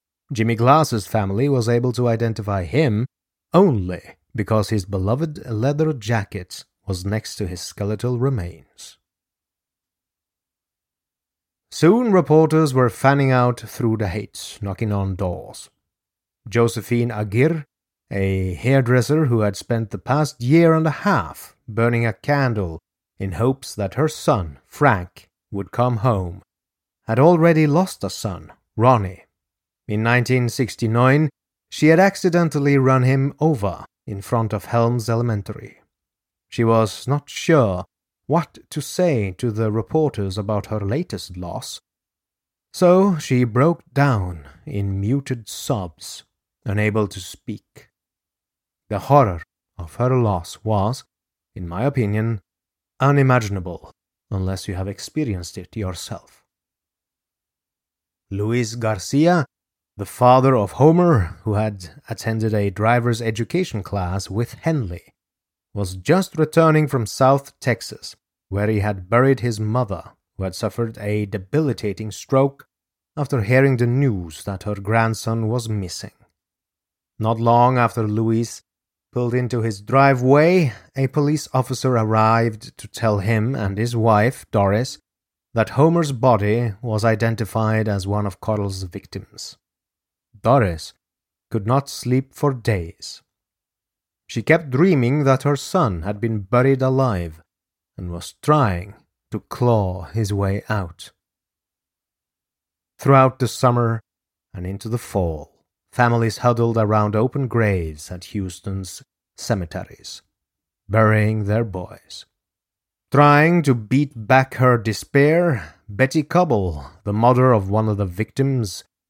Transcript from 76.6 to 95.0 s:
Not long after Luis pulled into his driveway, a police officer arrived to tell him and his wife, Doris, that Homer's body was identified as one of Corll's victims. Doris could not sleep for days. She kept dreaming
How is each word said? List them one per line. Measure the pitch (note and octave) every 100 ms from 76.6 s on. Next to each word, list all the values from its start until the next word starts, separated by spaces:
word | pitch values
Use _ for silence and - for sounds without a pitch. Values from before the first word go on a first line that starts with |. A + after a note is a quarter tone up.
| _ _ _ _ _ -
Not | A2 A2+
long | A#2 A#2 B2 B2+
after | A#2 - G#2+
Luis | G#2+ A2+ A2+ A#2 - _ _ _ _ _
pulled | B2 A#2+
into | B2 B2 A#2+
his | A2+ G2+
driveway, | - C3+ C#3 C3 B2+ C#3+ D#3+ F#3 D3 - - -
a | C3+
police | - C#3+ D3+ -
officer | C3 B2 B2+ C3+ A#2+
arrived | A2 A2 A2 A2+ A#2 G#2+ - -
to | -
tell | - A2+ G#2
him | F#2+ A2+ A2 C3+
and | G2+ G2
his | A#2 A#2
wife, | A2+ G#2+ A2+ C3+ -
Doris, | A2 G2 G#2 C3 - _ _ _ _ _
that | A#2 A2
Homer's | - D#3 E3+ D3+
body | B2 C3 A2 G#2 A2+ A#2+ G2
was | B2 G#2+ A2+
identified | A2 A2+ A2+ A2 A#2 A2 A2 A2
as | G2+ F#2
one | G#2 G#2
of | -
Corll's | - G#2+ G2+ F#2+
victims. | F#2+ G2 - G2 G2 - - - _ _ _ _ _ _ _ G#2
Doris | A2+ C3+ G2+ E2+ - - _ _ _ _ _
could | A2+ G#2
not | C3 C#3
sleep | - A#2+ B2+ C3+
for | - D3
days. | C3 A2 G2+ E2 - - - _ _ _ _ _ _ _ _ _ _ -
She | A#2+
kept | G#2+ E3 D#3
dreaming | B2+ F#3 D3+